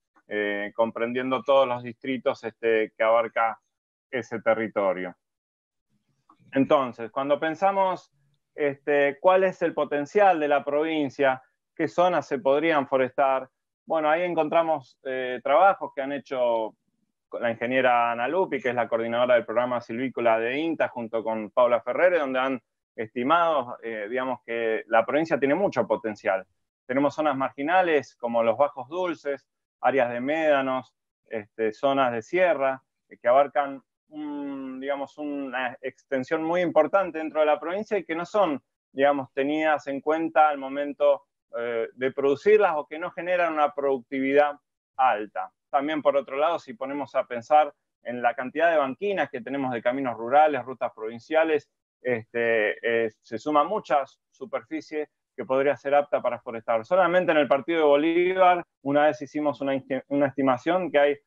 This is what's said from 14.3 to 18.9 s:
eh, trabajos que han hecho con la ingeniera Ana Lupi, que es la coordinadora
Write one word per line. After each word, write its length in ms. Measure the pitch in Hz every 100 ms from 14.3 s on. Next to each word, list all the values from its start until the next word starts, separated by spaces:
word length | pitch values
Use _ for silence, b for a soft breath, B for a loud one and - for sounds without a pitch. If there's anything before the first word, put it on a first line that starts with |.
| 160 156 165 165 151 127 _
eh, 360 | 139 131 127 123
trabajos 500 | 135 147 196 190 143
que 80 | -
han 100 | 135
hecho 600 | 143 - 135 123 117 107 - _ _ _ _ _
con 140 | -
la 100 | 117
ingeniera 580 | 117 120 131 127 120 120
Ana 160 | 117 123
Lupi, 340 | 170 190 135
que 100 | 123
es 40 |
la 140 | 120
coordinadora 460 | 113